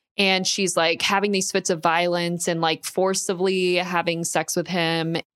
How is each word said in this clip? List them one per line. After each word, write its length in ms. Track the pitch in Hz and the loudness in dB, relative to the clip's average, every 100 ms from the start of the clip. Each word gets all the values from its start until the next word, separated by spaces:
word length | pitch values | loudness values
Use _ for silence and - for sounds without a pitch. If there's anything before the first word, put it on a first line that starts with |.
| _ - | _ -2
And 280 | 196 185 185 | 2 2 0
she's, 300 | - 185 170 | 0 0 2
like, 260 | 165 165 | 2 2
having 300 | - 196 208 | 0 2 2
these 180 | 196 185 | 0 0
fits 200 | 196 185 | -2 -2
of 120 | 170 | 0
violence 680 | 170 165 175 175 170 175 180 | 2 2 2 0 0 -2 -2
and, 100 | 165 | 0
like, 240 | 165 160 | 0 0
forcibly 920 | - - 190 190 - 180 190 185 180 180 | -4 0 0 0 -2 0 0 2 2 0
having 500 | 180 180 170 165 170 | 0 -2 0 -2 -2
sex 320 | 165 160 - | -2 -2 -2
with 100 | 170 | -2
him. 480 | 180 165 165 165 165 - | 0 0 0 0 -4 -2